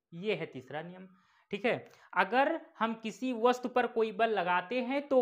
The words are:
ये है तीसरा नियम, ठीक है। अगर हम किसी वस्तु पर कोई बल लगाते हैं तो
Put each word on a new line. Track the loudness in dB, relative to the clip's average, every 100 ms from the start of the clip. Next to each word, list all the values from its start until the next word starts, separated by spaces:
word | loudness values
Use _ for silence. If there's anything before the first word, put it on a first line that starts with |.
| _
ये | -8 -4
है | -4 -4
तीसरा | -10 -10 -10
नियम, | -10 -16 -20 _ _ _ _
ठीक | -2 0
है। | -2 -6 -20 -4
अगर | 0 2 4 2 0 -8 -4
हम | -2 -2
किसी | -8 -6 -6
वस्तु | 2 2 2 0
पर | 0 0
कोई | 0 0
बल | 2 0
लगाते | 2 2 0 0 -4
हैं | -2 -2 2
तो | 4